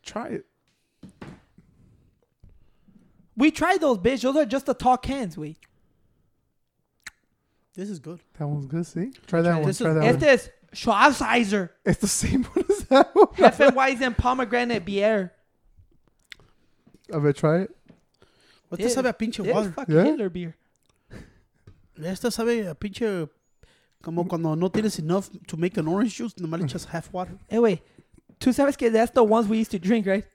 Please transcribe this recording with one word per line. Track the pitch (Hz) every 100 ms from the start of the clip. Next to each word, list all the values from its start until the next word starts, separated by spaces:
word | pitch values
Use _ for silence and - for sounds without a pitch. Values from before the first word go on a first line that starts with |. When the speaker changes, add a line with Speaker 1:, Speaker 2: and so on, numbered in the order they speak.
Speaker 1:
Try | - 214 247
it. | - - _ _ _ _ _ - _ - - _ _ _ _ _ _ _ _ _ _ - _ _ _ _ _ _ _ _ -
Speaker 2:
We | 302
tried | 311 320 381
those, | 311 214
bitch. | 196 262
Those | 247 285
are | 262
just | 269 277
the |
tall | 247 254 254
cans, | - 269 208 151
güey. | 151 160 _ _ _ _ _ _ _ _ _ _ _ _ _ _ - _ _ _ _ _ _
Speaker 3:
This | - 202
is | 180
good. | 156 170 _ -
Speaker 1:
That | 147
one's | 147 135
good, | 165 175
see? | 160 226 - -
Try | 170
Speaker 3:
Try |
Speaker 1:
that | 170 165
one. | 151
Speaker 3:
this | -
Speaker 1:
Try | 208
Speaker 3:
is | 156
Speaker 1:
that |
Speaker 2:
Este | 220 254
Speaker 1:
one. | 302
Speaker 2:
es | 254 - _ _
Schwarzweiser. | - - 202 277 262 240 240 208 208 175 _
Speaker 1:
It's | - -
the | 202
same | - - 269
<laughs> | 240
one | - -
as | 403
that | - 269 -
one. | 381 403
Speaker 2:
Hefeweizen | - 294 - 285 247 262 247 254 220
pomegranate | 247 254 233 240 240 220
beer. | 170 196 208 214 180 _ _ _ _ _ _ _ _ _ _ - _ _ _ _ _ _ -
Speaker 1:
A | 160
ver, | 147
try | 139 156 170
it. | 196 - _ - _ _ _ _ _ _ _
Speaker 3:
What | 175
Speaker 2:
This | 226
Speaker 3:
sabe | 247 254
a |
pinche | - 220 226
Speaker 2:
this | 196
Speaker 3:
water? | 254 202
Speaker 2:
fucking | 170 247
Speaker 1:
Yeah? | 156
Speaker 2:
Hitler | 247 311 196
beer. | 170 170 - _ _ _ _ _ - - _ _ _ - - _ -
Speaker 3:
Esta | 160 190 240
sabe | - 226 233 190
a |
pinche | 151 208 - 226 185 151 _ _ _ _ _ _ _
como | - 170
cuando | 180 170 165
no | 156 185
tienes | 214 214 -
enough | 156 185 190 180 -
to | 160
make | 180 185
an | 156
orange | 190 226
juice, | - 233
nomás | - 165 165
le | 156
echas | 175 -
half | 170 -
water. | 185 180 185 _
Speaker 2:
Eh, | 220
güey, | 233 170 _ _ _ _ _ _
tú | 254
sabes | 247 277 277
que | 233
that's | 220 226
the | 262
ones | 220 220 208
we | 220
used | 220
to | 196
drink, | 180 226 196
right? | 196 -